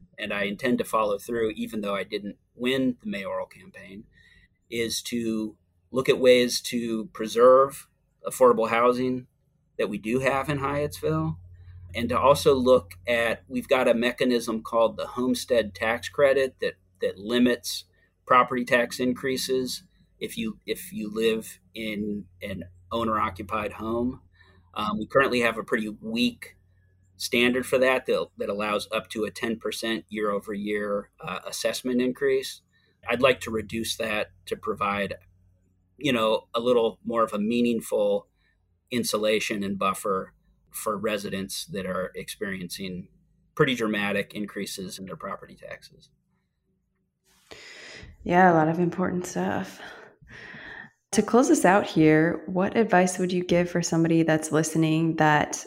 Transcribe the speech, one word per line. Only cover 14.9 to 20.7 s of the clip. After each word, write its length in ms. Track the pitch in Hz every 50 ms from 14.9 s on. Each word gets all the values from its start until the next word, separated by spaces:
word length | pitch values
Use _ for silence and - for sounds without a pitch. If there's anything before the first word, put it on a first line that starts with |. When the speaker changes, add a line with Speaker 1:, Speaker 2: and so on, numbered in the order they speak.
| 104
Speaker 1:
the 100 | - -
homestead 680 | - - 127 127 127 123 - - - 123 117 107 101 -
tax 360 | - 117 110 117 117 - -
credit 480 | - - 143 135 135 139 135 131 - _
that, 140 | 107 92 - _ _ _ _ _
that 180 | 107 95 90
limits 680 | 95 101 107 120 123 123 123 120 - - - - - - _ _ _ _ _ _ _ _
property 380 | - 131 123 123 - 131 123 123
tax 360 | - 131 120 120 - - -
increases 840 | 127 127 123 - - 135 131 127 - 131 131 131 127 123 - - - _ _ _ _ _ _ _
if 180 | - 107 -
you, 200 | 117 113 110 104 - _
if 280 | 104